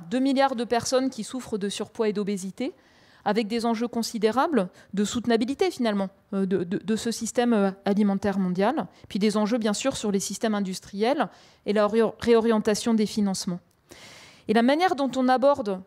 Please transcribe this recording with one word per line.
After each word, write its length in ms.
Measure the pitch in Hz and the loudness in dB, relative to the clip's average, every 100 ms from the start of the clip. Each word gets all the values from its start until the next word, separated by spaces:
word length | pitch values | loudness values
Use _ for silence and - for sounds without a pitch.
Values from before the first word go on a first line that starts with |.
| 165 | -4
deux 100 | 240 | -2
milliards 360 | 269 269 269 247 | 0 2 2 0
de 80 | |
personnes 480 | 233 233 226 254 262 | -2 -2 0 0 0
qui 120 | 254 | -4
souffrent 360 | 208 262 - 214 | -10 -10 -8 -6
de 100 | 202 | -4
surpoids 400 | - 208 - 214 | -6 -8 -4 -2
et 40 | |
d'obésité, 600 | 202 202 202 190 - 254 - _ _ _ _ - | -2 -4 -4 -6 -8 -8 -8 _ _ _ _ -2
avec 220 | 214 214 | 0 0
des 180 | 233 233 | -2 -2
enjeux 240 | 220 233 | -2 -4
considérables 800 | 240 220 233 214 233 320 269 180 - - | -4 -6 0 0 2 2 2 0 -6 -8
de 100 | 196 | -2
soutenabilité 640 | 208 247 233 233 233 277 381 | -2 -2 0 0 0 0 -2
finalement, 380 | - 240 202 190 - _ | 0 -2 0 -4 -8 _
euh, 120 | 196 196 | -4 0
de, 180 | 190 | -2
de, 140 | 175 196 | -2 -4
de 180 | 175 220 | -2 -2
ce 160 | 233 | -2
système, 400 | 220 226 - 240 | -6 -4 0 2
euh, 200 | 220 196 190 | 2 2 0
alimentaire 560 | - 202 208 196 208 196 | 0 2 2 2 -2 0
mondial, 480 | 185 180 202 285 185 - - | 0 0 0 0 -4 -10 -10
puis 100 | 214 | 0
des 160 | 214 208 | 0 2
enjeux 220 | 208 240 | 0 0
bien 160 | 214 | 0
sûr 240 | 208 269 269 | -2 -2 -2
sur 140 | 214 | -2
les 100 | 196 | -2
systèmes 340 | 185 196 226 208 | -2 -4 -2 -2
industriels 720 | 190 185 - 196 220 302 202 - - _ - | -4 -6 -10 -2 0 0 -2 -8 -20 _ -2
et 80 | |
la 140 | 208 208 | 2 2
réor-, 280 | 226 214 - | 4 2 0
réorientation 720 | 226 233 226 220 214 208 - | 4 4 6 2 2 0 2
des 120 | 226 208 | 2 2
financements. 540 | - 202 185 - 175 - _ _ - - - - - - | 0 -2 -2 -4 -6 -10 _ _ -20 -20 -20 -20 -10 0
Et 60 | |
la 80 | 214 | 2
manière 340 | 233 302 370 277 | 4 4 2 2
dont 160 | 277 254 | -2 0
on 100 | 254 | 2
aborde, 540 | 254 269 277 208 185 | 4 4 2 -2 -6